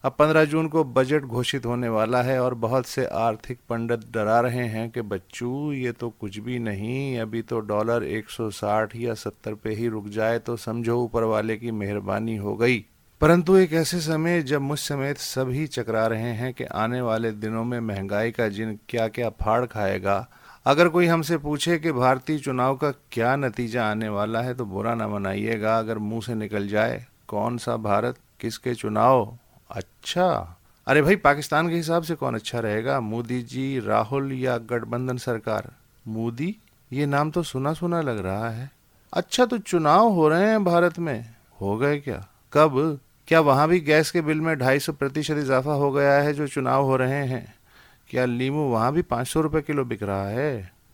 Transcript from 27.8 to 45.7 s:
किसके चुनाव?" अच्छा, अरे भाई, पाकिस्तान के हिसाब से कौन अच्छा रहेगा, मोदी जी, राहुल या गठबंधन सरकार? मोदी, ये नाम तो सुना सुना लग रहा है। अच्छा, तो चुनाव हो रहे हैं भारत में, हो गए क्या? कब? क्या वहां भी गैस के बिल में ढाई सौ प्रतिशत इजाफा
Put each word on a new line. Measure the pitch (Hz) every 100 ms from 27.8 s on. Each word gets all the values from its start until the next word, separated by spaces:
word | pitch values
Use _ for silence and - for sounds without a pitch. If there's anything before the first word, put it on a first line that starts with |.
| 107 101 120 123 _ _
किसके | 110 110 127 117
चुनाव?" | 110 107 120 131 107 120 _ _ _
अच्छा, | - - _ - 175 180 120 85 - _ _ -
अरे | 139
भाई, | 147 202
पाकिस्तान | 143 143 143 151 170
के | 170
हिसाब | 160 170
से | 160 160
कौन | 135 113
अच्छा | - 120
रहेगा, | 110 107 120 139
मोदी | 107 113 117 123
जी, | 120 123 135 135
राहुल | 104 107 110 139 139
या | 131 127 123
गठबंधन | 113 120 113 120 127 123
सरकार? | 131 113 113 104 - - _ _ 117
मोदी, | 110 117 117 165 214 _ _ _
ये | 131 147
नाम | 143 151
तो | 175
सुना | 165 131 139
सुना | 156 175 170
लग | 147 110
रहा | 92 98 113
है। | 113 135 _ _ _ _
अच्छा, | - 180 - 247
तो | 233
चुनाव | - 175 151 170 226
हो | 185 151
रहे | 165 208
हैं | 220
भारत | 185 170 175 170
में, | 170 117 113 - _ -
हो | 98 107
गए | 139 147
क्या? | 143 101 104 _ _
कब? | 147 156 131 160 143 _ _ -
क्या | 160
वहां | 147 135 156
भी | 175
गैस | 151 151 151
के | 175
बिल | 151 156
में | 160 156
ढाई | 127 139
सौ | 151
प्रतिशत | 143 139 143 147 151
इजाफा | 135 131 139